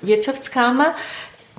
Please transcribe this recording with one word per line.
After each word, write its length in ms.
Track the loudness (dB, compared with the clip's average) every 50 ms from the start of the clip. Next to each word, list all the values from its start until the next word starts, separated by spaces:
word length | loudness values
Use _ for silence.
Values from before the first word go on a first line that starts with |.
Wirtschaftskammer 840 | 0 2 2 2 2 -2 -4 -4 -6 -4 0 2 2 4 4 4 2 2 2 -2 -10 -12 -12 -14 -14 -16 -20 -20 -20 -20 -20